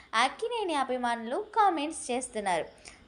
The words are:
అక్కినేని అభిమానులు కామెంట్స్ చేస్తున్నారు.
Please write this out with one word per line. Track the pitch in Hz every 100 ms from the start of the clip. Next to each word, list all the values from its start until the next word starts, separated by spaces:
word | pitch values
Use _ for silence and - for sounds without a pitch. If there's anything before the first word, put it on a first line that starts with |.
| -
అక్కినేని | 220 269 - 466 466 381
అభిమానులు | 294 247 254 240 233 226 320 427 453
కామెంట్స్ | 403 320 302 320 -
చేస్తున్నారు. | 247 262 214 196 170 - - - -